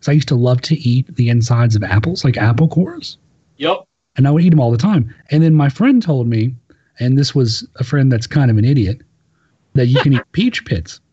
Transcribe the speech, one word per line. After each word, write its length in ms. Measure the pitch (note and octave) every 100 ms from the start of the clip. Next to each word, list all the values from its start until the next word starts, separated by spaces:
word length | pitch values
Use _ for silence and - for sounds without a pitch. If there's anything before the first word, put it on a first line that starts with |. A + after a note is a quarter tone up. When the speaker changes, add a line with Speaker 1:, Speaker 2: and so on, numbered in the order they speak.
Speaker 1:
So 100 | -
I 40 | D3+
used 120 | -
to 80 | B2
love 260 | B2 B2
to 160 | - D#3+
eat 380 | A#2+ B2 - -
the 140 | A#2
insides 460 | A#2+ A2+ A#2 A#2 G#2+
of 80 |
apples, 400 | F#2+ G#2 D#3+ F#3
like 140 | C#3 A2
apple 300 | A2 A#2 E3
cores. 500 | E3 F#3+ F4 - - _ _ _ -
Speaker 2:
Yep. 280 | D#3 F#3 - _ _ -
Speaker 1:
And 100 | C#3
I 40 |
would 120 | D#3
eat 100 | F3+
'em 60 | D#3
all 100 | A#2+
the 60 | A#2
time. 340 | G3+ F3+ A2+ - -
And 100 | D3+
then 140 | E3 D#3
my 140 | C#3
friend 340 | - B3 B3+
told 240 | E3+ C3+ A#2
me, 260 | A2+ A#2+ B2 _ _ _ -
and 180 | B2 C3+
this 160 | C#3
was 340 | C#3+ A#2 A2 - -
a 60 |
friend 280 | B2+ C#3+ C3
that's 160 | A#2 -
kind 240 | D3 C3
of 60 | G#2+
an 80 | A#2
idiot, 360 | C#3+ G2 A#2+ _ _ _ _ _ _ _
that 140 | C3+ B2
you 120 | C#3
can 120 | D3
eat 80 | B2+ -
<laughs> 40 |
peach 320 | - A#3+ - -
pits. 340 | G2 - - _